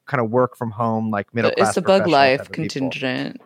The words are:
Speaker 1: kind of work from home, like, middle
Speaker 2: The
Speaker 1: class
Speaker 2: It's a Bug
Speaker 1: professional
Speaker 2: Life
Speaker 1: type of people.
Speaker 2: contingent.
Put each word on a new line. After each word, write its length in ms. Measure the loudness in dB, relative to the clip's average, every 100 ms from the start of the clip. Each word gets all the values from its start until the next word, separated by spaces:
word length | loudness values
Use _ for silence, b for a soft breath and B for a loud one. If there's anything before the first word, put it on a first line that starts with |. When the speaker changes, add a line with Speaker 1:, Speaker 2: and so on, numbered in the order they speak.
| -4
Speaker 1:
kind 120 | -2
of 100 | 0
work 260 | 2 0 -2
from 140 | -8
home, 400 | -4 -2 -2 -2
like, 220 | -4 -4
middle 180 | -2 0
Speaker 2:
The 40 | 2
Speaker 1:
class 120 | 0
Speaker 2:
It's 80 | 0
a 40 |
Bug 200 | 2 2
Speaker 1:
professional 100 | 4 4
Speaker 2:
Life 200 | 4 2
Speaker 1:
type 80 | -2
of 40 |
people. 120 | -8
Speaker 2:
contingent. 800 | -6 -4 -6 -4 -6 -6 -8 -12